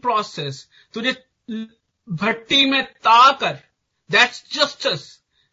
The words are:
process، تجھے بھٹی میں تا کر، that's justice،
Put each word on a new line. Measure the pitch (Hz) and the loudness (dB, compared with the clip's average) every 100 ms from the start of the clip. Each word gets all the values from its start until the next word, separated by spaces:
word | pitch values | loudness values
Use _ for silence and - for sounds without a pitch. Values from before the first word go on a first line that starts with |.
| 247 | -2
process، | 214 202 - 143 135 - _ _ | -2 -4 -8 -10 -10 -18 _ _
تجھے | 220 247 - _ _ - 220 220 _ _ _ - | -8 -6 -6 _ _ -12 -12 -12 _ _ _ -12
بھٹی | 160 214 226 - 277 269 | -4 -4 -4 -2 0 2
میں | 269 262 _ | 0 -4 _
تا | 226 233 262 262 | 2 6 6 4
کر، | 196 139 _ _ _ _ - 196 | -4 -6 _ _ _ _ -2 0
that's | 240 - - 285 | 0 -2 -12 -4
justice، | 294 - 262 190 - - _ _ _ | -4 -2 -6 -6 -10 -20 _ _ _